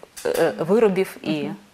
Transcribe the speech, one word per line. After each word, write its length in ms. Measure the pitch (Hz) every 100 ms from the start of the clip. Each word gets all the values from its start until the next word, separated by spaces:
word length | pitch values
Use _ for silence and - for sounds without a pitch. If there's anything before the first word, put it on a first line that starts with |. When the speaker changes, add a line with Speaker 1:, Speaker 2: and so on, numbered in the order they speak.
| - - -
Speaker 1:
е, 280 | - 160 -
виробів 580 | 160 208 220 185 190 -
і, 100 | - 151
Speaker 2:
Мгм. 120 | 143 202 -